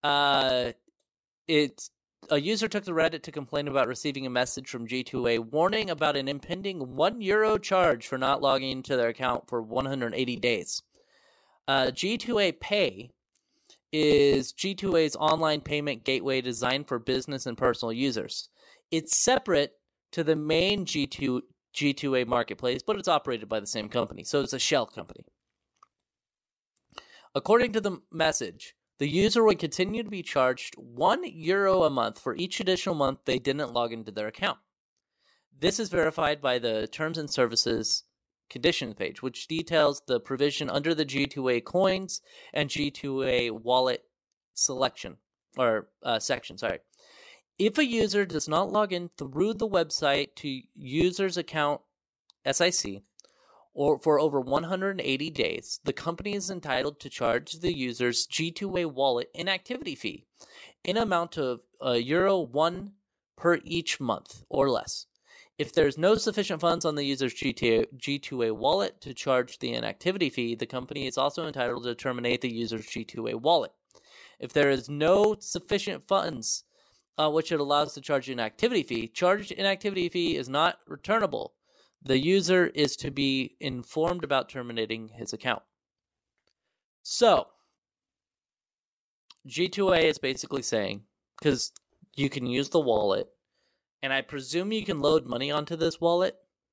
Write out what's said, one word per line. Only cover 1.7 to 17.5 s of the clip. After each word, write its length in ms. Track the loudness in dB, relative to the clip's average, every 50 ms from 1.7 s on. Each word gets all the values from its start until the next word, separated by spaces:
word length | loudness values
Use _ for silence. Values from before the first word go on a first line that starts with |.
| -2 -10 -18 -18 _ _ _ _ _ _ -2 0
a 100 | 0 2
user 260 | 2 0 0 0 0
took 180 | -2 -2 -4 -4
to 60 | -2
Reddit 300 | 0 2 2 2 0 -2
to 100 | -10 -8
complain 360 | -10 -10 -8 -4 -4 -4 -2 0
about 180 | 2 2 2
receiving 400 | 2 0 -4 -4 -4 -4 -4 -4
a 40 | -2
message 380 | 0 0 0 0 -2 -10 -10 -10
from 180 | -8 -8 -6 -4
G 160 | -4 -4 -4
two 220 | -4 -4 0 2 2
A 100 | 2 2
warning 520 | 0 0 0 2 2 2 2 0 -2 -2
about 260 | -2 0 0 0 0
an 100 | 0 -2
impending 720 | -4 -6 -6 -6 -8 -8 -6 -6 -6 -6 -6 -8 -6 0
one 240 | 2 2 2 2 0
euro 380 | -2 0 2 4 4 2 2 0
charge 480 | 0 2 4 4 6 4 4 2 -2
for 120 | -6 -4 0
not 220 | 2 2 2 2
logging 280 | 2 2 2 2 0 -4
into 260 | -6 -6 -4 -2 0
their 120 | 2 2 2
account 400 | 0 0 -2 -2 -2 -2 -4 -4
for 140 | -6 -6
one 220 | -4 -2 -2 -2 -2
hundred 280 | -2 -2 -2 -4 -4 -2
eighty 220 | -2 -2 -2 -2
days. 460 | 0 0 0 0 0 -2 -6 -8 -10 -10 _ _ _ _ _ _ _ _ _ _ _ _ _ _ _ -4 0
Uh, 220 | 2 2 2 0
G 240 | -2 -2 -2 -2 -2 -2
two 200 | -2 0 2 2
A 100 | 2 2
Pay 640 | 0 -2 -4 -2 0 2 2 0 -2 -6 -16 -18 _ _ _ _ _ _ _ _ _ _ _ _ -20 _ _ -4
is 600 | 0 4 4 6 6 6 6 6 4 4 0 -4
G 220 | -6 -6 -4 -4 -4
two 220 | -2 -2 2 4
A's 180 | 4 4 2 0
online 440 | 0 2 2 2 2 2 0 0 0
payment 440 | -2 -4 -4 -2 -2 -2 -4 -4 -2
gateway 360 | -2 0 0 0 0 0 0
designed 480 | 0 -2 -4 -2 0 0 0 0 -2 -4
for 100 | -6 -4
business 480 | -2 -2 -2 -2 -2 -4 -8 -8 -6
and 100 | -8